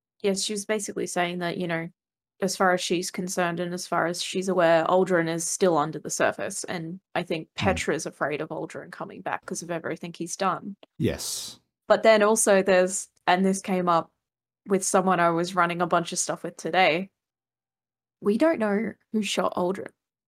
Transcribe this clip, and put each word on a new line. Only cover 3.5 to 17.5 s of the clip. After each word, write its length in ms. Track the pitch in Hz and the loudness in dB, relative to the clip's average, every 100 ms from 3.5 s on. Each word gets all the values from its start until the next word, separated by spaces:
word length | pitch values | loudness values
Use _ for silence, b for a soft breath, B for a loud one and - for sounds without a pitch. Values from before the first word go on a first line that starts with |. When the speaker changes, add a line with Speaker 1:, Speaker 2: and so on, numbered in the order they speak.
| 170 | -2
Speaker 1:
and 120 | 175 | -6
as 120 | 180 - | -8 -4
far 200 | 175 165 | -2 0
as 160 | 175 | -2
she's 260 | - 190 190 | -6 -4 -2
aware, 360 | 185 165 165 160 | 4 6 6 6
Aldrin 420 | 185 185 180 165 | 4 4 2 2
is 160 | 165 | -2
still 320 | - - 185 160 | -4 2 4 4
under 220 | 156 151 | 0 -4
the 120 | - | -6
surface. 540 | - 131 - 202 196 | 0 0 0 -6 -8
And 360 | - 180 160 190 _ | -8 -8 -8 -12 _
I 80 | - | -6
think 260 | 175 165 156 | -4 -6 -8
Speaker 2:
Mm. 60 | - | -4
Speaker 1:
Petra's 500 | 202 185 - 156 170 | 0 0 0 -2 -4
afraid 340 | - 143 147 | -4 -4 -2
of 80 | 160 | -6
Aldrin 420 | 156 160 - 151 | -8 -10 -12 -16
coming 300 | - - - | -14 -14 -12
back 240 | 170 - - | -8 -8 -8
'cause 160 | 180 | -10
of 80 | 170 | -8
everything 420 | 170 - 165 175 | -6 -6 -8 -10
he's 240 | 165 170 - | -10 -8 -4
done. 400 | 190 165 208 202 - - | -2 -2 -8 -14 -16 -4
Speaker 2:
Yes. 600 | 107 - - - - - _ _ - | -2 -2 -6 -10 -10 -16 _ _ 0
Speaker 1:
But 140 | 202 | 4
then 200 | 226 220 | 6 6
also 400 | 208 220 - 196 | 6 4 4 4
there's, 460 | 196 185 185 196 - _ - | 4 4 2 -2 -10 _ 0
and 180 | 180 | 2
this 160 | 190 190 | 2 0
came 260 | - 185 180 | -2 -2 2
up 220 | 165 160 _ _ _ _ _ - | 2 0 _ _ _ _ _ -2
with 180 | 147 | -2
someone 360 | - 196 185 175 | 2 2 4 4
I 100 | 170 | 4
was 240 | 165 180 185 | 2 0 0
running 240 | 175 175 | 0 0
a 40 | 175 | 0
bunch 260 | 170 170 | 0 0
of 60 | 175 | -4
stuff 240 | - 175 | -4 -6
with 120 | 165 - | -10 -10
today, 540 | 165 170 180 160 190 _ _ _ _ | -2 4 4 4 -2 _ _ _ _